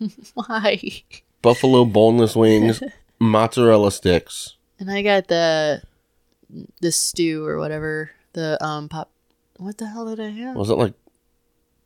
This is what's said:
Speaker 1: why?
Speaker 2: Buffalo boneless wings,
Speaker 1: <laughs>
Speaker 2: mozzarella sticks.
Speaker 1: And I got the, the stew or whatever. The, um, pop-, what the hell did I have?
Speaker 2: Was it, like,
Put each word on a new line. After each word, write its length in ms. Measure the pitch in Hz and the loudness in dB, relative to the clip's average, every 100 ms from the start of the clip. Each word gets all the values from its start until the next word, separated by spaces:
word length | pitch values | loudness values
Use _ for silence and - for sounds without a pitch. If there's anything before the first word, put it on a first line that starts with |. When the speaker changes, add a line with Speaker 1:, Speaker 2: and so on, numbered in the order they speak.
| 214 - - | -12 -12 -18
Speaker 1:
why? 680 | - 226 220 208 202 - - _ - _ _ | -14 -8 -4 -2 -2 -6 -16 _ -20 _ _
Speaker 2:
Buffalo 420 | 117 123 131 127 120 | 2 4 4 4 4
boneless 500 | 104 113 117 110 113 | 6 6 4 2 4
wings, 460 | 110 110 113 110 269 - | 4 6 4 0 -6 -16
Speaker 1:
<laughs> 180 | _ - | _ -2
Speaker 2:
mozzarella 720 | 113 110 113 - 117 110 101 | 2 2 2 4 4 6 4
sticks. 640 | - 95 85 - - - - _ - | 0 0 0 -2 -16 -16 -18 _ -16
Speaker 1:
And 120 | 190 | -8
I 120 | 202 | -4
got 260 | 202 196 185 | 0 0 0
the, 540 | 170 165 156 151 143 - _ _ _ _ _ _ - - - | 0 0 0 -2 -4 -8 _ _ _ _ _ _ -20 -20 -6
the 120 | 170 | -4
stew 540 | - - - 165 156 156 | -2 -4 -4 -4 -4 -6
or 120 | 151 | -6
whatever. 520 | 151 156 156 156 156 _ _ | -6 -8 -8 -8 -10 _ _
The, 280 | 170 160 151 | -10 -6 -4
um, 240 | 156 151 151 | -6 -8 -10
pop-, 200 | 160 - _ _ _ _ - | -14 -14 _ _ _ _ -18
what 220 | 185 208 | -14 -12
the 80 | 220 | -12
hell 180 | 226 226 | -12 -12
did 140 | 220 | -10
I 100 | 214 | -12
have? 260 | 214 247 254 | -12 -12 -6
Speaker 2:
Was 120 | 101 | -4
it, 40 | - | -2
like, 180 | 110 - _ _ _ _ _ _ _ _ | -2 -6 _ _ _ _ _ _ _ _